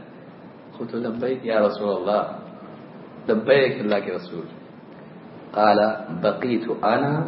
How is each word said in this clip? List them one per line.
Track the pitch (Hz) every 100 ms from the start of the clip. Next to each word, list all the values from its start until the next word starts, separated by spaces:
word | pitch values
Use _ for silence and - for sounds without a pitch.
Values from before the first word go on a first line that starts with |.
| - - - - - - - -
قلت | 120 117
لبیک | 117 117 123 131 117
یا | 110
رسول | 104 101 104 92
اللہ، | 92 104 - - - - - - - - - - -
لبیک | 110 127 139 127 113
اللہ | 104 101 -
کے |
رسول۔ | 87 - 85 78 - - - - - - - - - -
قال | 104 107 101 107 107 -
بقیت | - 107 - 127 110 - 110
انا | 104 120 143 156